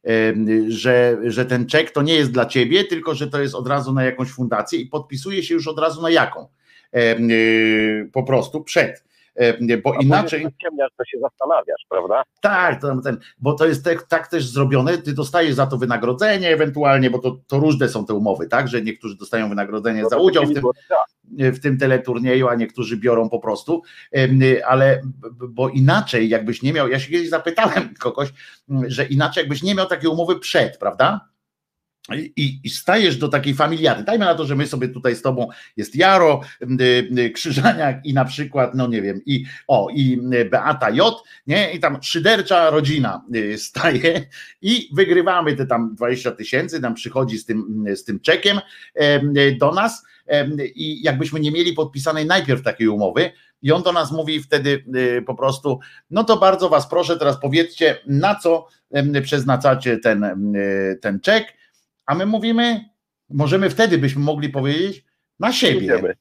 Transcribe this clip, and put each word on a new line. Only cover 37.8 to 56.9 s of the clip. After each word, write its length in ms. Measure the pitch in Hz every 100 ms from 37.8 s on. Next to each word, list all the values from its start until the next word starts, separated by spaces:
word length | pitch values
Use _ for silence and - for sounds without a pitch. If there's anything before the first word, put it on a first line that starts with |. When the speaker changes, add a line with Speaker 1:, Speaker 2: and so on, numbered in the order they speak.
| 143 135 151
Speaker 1:
i 80 |
na 120 | 135 131
przykład, 500 | - 139 139 123 131
no 120 | 123
nie 140 | 113
wiem, 200 | 98 98 -
i, 200 | 135 131 - -
o, 200 | 127 98
i, 260 | 135 135 127 123
y, 120 | 123 104
Beata 440 | 123 117 139 117
J, 340 | 117 214 220 _ - -
nie? 240 | 175 185
I 80 | 165
tam 240 | 156 139
szydercza 680 | - 175 180 214 - 180 160
rodzina, 520 | 151 139 151 120 92 - 117
y, 220 | 104 107
staje 680 | - - 170 131 165 165 135 - - _
i 280 | 190 - -
wygrywamy 600 | 147 180 170 175 180 156 139
te 100 | 135
tam 300 | 117 113 107
dwadzieścia 360 | 120 127 120
tysięcy, 500 | 113 107 131 175 160
tam 120 | 123
przychodzi 440 | 113 120 131 127 107
z 80 | -
tym, 400 | 110 107 107 104 98
z 80 |
tym 160 | - 101
czekiem, 400 | - 165 202 202 - - - -
em, 420 | 147 143 143 143
y, 200 | 139 135
do 120 | 143
nas, 320 | 180 226 - _ _ -
em, 300 | 147 143 151 131 -
i 260 | 156 151
jakbyśmy 360 | 151 135 143 156
nie 120 | 147
mieli 220 | 160 170
podpisanej 520 | 156 151 139 147 156 156
najpierw 380 | 185 139 123
takiej 240 | 113 - 110
umowy 440 | 104 98 107 175 _ _ _
i 100 | 135
on 120 | 170
do 80 | 180
nas 200 | 175 143
mówi 280 | 160 156 156
wtedy, 440 | 139 147 139 139 139 127
y, 260 | 127 120
po 140 | 113 117
prostu, 440 | 135 135 147 131 - - _
„No 120 | 180
to 140 | 220 214
bardzo 320 | 190 190 180
was 180 | 151
proszę, 300 | -